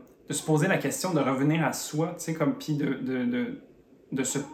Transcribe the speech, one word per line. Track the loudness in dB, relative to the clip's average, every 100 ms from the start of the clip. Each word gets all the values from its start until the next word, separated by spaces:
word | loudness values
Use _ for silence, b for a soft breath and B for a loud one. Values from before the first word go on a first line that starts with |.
| -10 -20 -8
de |
se | -6
poser | 2 4 4
la | 2
question, | 0 -2 0
de | 2
revenir | 2 2 2 4 2
à |
soi, | -2 -4 -2 -2 -4
tu | -6
sais, |
comme, | 0 0 0
puis | -2 -2
de, | 0 -2
de, | -2 0 0
de, | 0 -2 -6 -14 -20 _ -20 -8
de | -4
se | -2 -4 -6